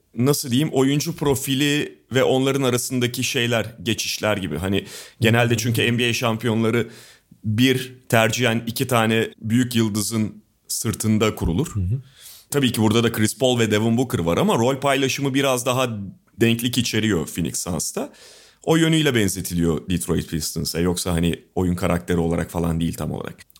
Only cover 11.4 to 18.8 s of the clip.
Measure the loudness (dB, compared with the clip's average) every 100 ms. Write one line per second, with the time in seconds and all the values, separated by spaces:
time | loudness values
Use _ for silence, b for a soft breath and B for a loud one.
11.4 | -2 -2 -2 -4 -2 -4 -8 B B B
12.4 | B -2 0 2 2 4 2 0 -2 0
13.4 | 0 2 2 2 2 0 0 0 0 2
14.4 | 2 2 2 0 0 2 0 -2 -2 0
15.4 | 0 0 0 0 0 -4 -10 -14 _ 0
16.4 | 2 2 0 -2 0 0 2 0 -2 -4
17.4 | -4 -4 -4 -4 -4 -6 -10 -12 B B
18.4 | B B 0 2